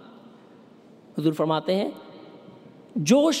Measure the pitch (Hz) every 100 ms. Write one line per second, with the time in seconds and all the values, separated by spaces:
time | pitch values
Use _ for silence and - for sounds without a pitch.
0 | - - - - - - - - - -
1 | - - 156 151 156 156 185 190 254 -
2 | - - - - - - - - - -
3 | 147 269 320 -